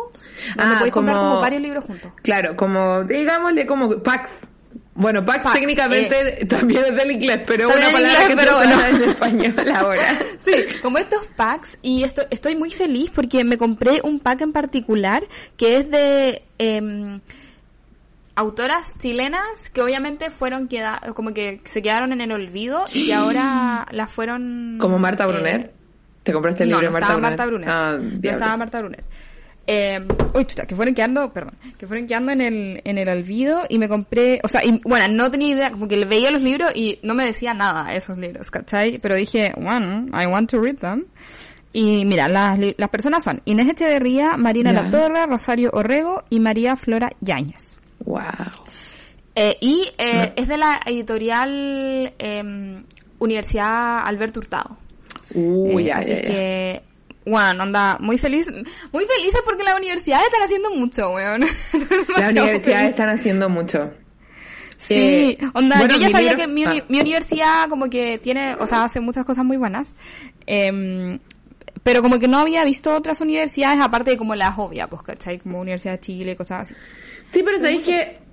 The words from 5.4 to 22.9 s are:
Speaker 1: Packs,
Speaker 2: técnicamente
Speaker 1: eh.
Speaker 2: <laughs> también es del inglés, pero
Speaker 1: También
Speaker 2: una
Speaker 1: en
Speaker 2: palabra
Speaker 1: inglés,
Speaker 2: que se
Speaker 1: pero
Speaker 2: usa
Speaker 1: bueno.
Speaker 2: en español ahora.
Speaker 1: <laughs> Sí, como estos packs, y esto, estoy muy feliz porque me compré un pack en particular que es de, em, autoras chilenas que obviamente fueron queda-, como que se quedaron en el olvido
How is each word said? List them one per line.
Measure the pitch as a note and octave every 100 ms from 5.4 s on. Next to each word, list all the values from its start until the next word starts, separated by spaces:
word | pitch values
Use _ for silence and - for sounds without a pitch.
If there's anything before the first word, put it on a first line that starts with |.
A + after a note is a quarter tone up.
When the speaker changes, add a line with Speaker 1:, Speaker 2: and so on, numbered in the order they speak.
Speaker 1:
Packs, | C4 C#4+
Speaker 2:
técnicamente | C#4 C#4+ C4 B3+ - C4+ C4+ -
Speaker 1:
eh. | G#3
Speaker 2:
<laughs> |
también | - A#3+ B3+
es | C4+
del | A#3+ C#4
inglés, | A#3+ B3+ A3 A#3
pero | A3+ A#3+
Speaker 1:
También | C#4 D4
Speaker 2:
una | C#4
Speaker 1:
en |
Speaker 2:
palabra | B3+ D#4
Speaker 1:
inglés, | F#4+ C4+
Speaker 2:
que |
se | C#4
Speaker 1:
pero | C#4
Speaker 2:
usa | B3+ C4 B3
Speaker 1:
bueno. | C4+
Speaker 2:
en | A#3+
español | - A#3 A3 A#3 A#3 B3 G#3+
ahora. | G3 F#3 G#3+ -
Speaker 1:
<laughs> | - -
Sí, | F#4 C#4 - -
como | B3+ C#4
estos | F#4+ G#4+ G#4 -
packs, | A3+ D4+ - -
y | B3+ B3+
esto, | C4 C4+ C#4+
estoy | A#3 D4 D#4+
muy | D#4+
feliz | - F4+ B3 E4
porque | - B3 C4
me | A#3+ A#3+
compré | A#3 G#3+ A#3+ D4+
un | D4+ D4
pack | B3 C4
en | D#4
particular | D4+ C#4+ C4+ A3+ G#3+ F#3+ A#3 G4+ - - -
que | A3+ B3+
es | C#4+
de, | D4 C#4+ C#4 C4+ A3+ - -
em, | A3 G#3+ G#3+ G#3 G3+ G3 - - - - _ _ _ - _ _ _ -
autoras | G#3+ G#3+ B3+ E4 E4+ -
chilenas | B3+ A#3 C4+ F4 G#4+ G#4+ -
que | -
obviamente | B3 C4+ C#4+ D4 D#4+
fueron | - B3+ C4 B3+
queda-, | A#3+ A3 A3 -
como | A3+ A3
que | G#3+ G3+ G3
se | - -
quedaron | G#3 A3 B3+
en | B3+
el | A3+
olvido | G#3+ F#3 F#3 A#3 D4+ F#4+